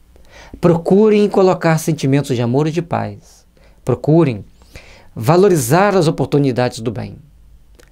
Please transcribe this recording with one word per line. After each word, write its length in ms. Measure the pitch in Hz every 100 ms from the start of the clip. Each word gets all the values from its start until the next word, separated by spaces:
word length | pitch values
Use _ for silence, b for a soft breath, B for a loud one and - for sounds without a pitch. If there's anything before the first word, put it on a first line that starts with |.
| _ - B B B B
Procurem 680 | 175 170 - 190 214 208 208
colocar 500 | 202 185 180 170 160
sentimentos 600 | - 151 135 139 143 120
de 40 |
amor 260 | 120 127 160
e 40 |
de 100 | 160
paz. 640 | 165 113 107 104 - _ _ _ b b
Procurem 600 | - 120 - 156 156 107 - _ B B B B B
valorizar 800 | - 113 175 202 175 117 165 202
as 140 | 196 156
oportunidades 720 | 170 131 147 143 117 123 120
do 100 | 113
bem. 280 | 107 107 101 - - - - _ - _